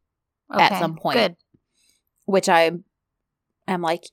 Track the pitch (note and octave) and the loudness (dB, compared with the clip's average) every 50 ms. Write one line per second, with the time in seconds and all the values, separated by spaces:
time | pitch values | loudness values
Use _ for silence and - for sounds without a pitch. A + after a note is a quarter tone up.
0 | _ _ _ _ _ _ _ _ _ - - F#3+ E3+ - G3+ F#3 F3 D#3+ D#3+ E3 | _ _ _ _ _ _ _ _ _ -6 0 2 2 2 2 0 -2 -4 -4 -6
1 | - E3 B3+ A#3+ G#3+ F3+ F3 _ _ _ _ _ _ _ _ _ _ _ _ _ | -4 -2 0 0 0 -2 -4 _ _ _ _ _ _ _ _ _ _ _ _ _
2 | _ _ _ _ _ - F#3+ F#3+ F3+ G3 F3+ E3 E3 E3 E3+ F3 - _ _ _ | _ _ _ _ _ -2 0 0 2 4 4 4 4 2 0 -4 -12 _ _ _
3 | _ _ _ _ _ _ _ _ _ _ _ _ _ - F#3+ F3 E3+ D#3+ E3+ E3+ | _ _ _ _ _ _ _ _ _ _ _ _ _ -6 -6 -4 -4 -4 -4 -6
4 | - - | -8 -14